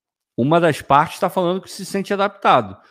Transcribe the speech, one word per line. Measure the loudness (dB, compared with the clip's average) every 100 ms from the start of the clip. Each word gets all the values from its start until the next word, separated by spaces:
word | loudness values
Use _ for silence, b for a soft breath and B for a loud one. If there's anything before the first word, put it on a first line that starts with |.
| _ _ _ -4
Uma | 0 2
das | 2 0
partes | 2 2 2 -2
tá | -4
falando | -2 -2 -4
que | -8
se | -16 -8
sente | -6 -4
adaptado. | -2 -4 -2 2 2 2 -10 b